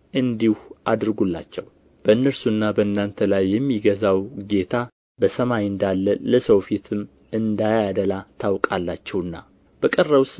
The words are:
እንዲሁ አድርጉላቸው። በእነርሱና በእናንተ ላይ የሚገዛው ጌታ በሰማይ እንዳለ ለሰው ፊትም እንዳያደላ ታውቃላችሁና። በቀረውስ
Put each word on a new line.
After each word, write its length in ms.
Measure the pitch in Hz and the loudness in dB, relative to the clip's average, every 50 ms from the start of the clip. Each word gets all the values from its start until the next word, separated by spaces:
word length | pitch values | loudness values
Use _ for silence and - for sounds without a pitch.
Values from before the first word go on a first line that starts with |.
| _ _ - | _ _ -2
እንዲሁ 400 | 135 127 123 117 107 113 110 107 - - - - _ - | -2 0 0 0 2 2 2 2 0 -4 -18 -14 _ -2
አድርጉላቸው። 800 | 107 113 110 107 110 107 107 107 95 82 82 76 - - - - - _ _ _ _ _ _ - | -2 -2 0 0 -2 0 0 0 -2 -2 -6 -10 -12 -12 -12 -12 -14 _ _ _ _ _ _ 2
በእነርሱና 580 | 104 110 120 131 139 135 - - 120 107 107 107 107 | 2 4 4 4 0 0 0 0 0 0 0 0 0
በእናንተ 540 | 101 110 104 104 101 101 101 104 98 - 107 | 2 2 0 2 0 -2 -2 -2 -2 0 0
ላይ 180 | 101 98 98 95 95 | 2 2 2 2 2
የሚገዛው 680 | 101 113 135 143 123 104 110 104 101 98 110 101 95 95 98 113 139 - 101 | 0 0 0 0 0 0 2 0 2 2 2 2 2 2 0 -4 -10 -12 -6
ጌታ 280 | 101 104 98 90 - - 120 123 123 _ _ _ _ _ - | -2 0 0 0 0 -2 -4 -4 -6 _ _ _ _ _ 0
በሰማይ 460 | - - - - 127 123 120 110 101 | 0 0 0 0 -2 0 0 0 -2
እንዳለ 480 | 101 101 95 98 98 95 92 95 101 101 - - | -2 -2 -2 -2 0 0 0 0 0 0 -2 0
ለሰው 360 | 113 117 127 - - 110 98 | 2 2 2 4 4 4 4
ፊትም 400 | 92 - 107 101 - - 110 104 101 - _ _ _ _ | 2 0 -4 -6 -4 -4 -6 -6 -6 -8 _ _ _ _
እንዳያደላ 840 | - 113 113 110 107 104 107 107 110 113 107 98 95 101 98 98 95 95 95 - _ - | -6 -4 -2 -2 -2 0 0 0 2 2 0 0 -2 -2 -2 -2 -2 -4 -6 -12 _ -6
ታውቃላችሁና። 960 | - 104 98 95 - - 101 95 87 87 85 82 - - - 98 87 87 82 - - _ _ _ _ _ _ - | -2 -2 -2 -2 -2 -2 -2 -2 -4 -4 -8 -8 -8 -6 -6 -4 -4 -6 -8 -12 -14 _ _ _ _ _ _ -2
በቀረውስ 500 | - 117 - - 180 151 147 135 135 - - | -2 0 2 2 2 4 4 2 2 2 -2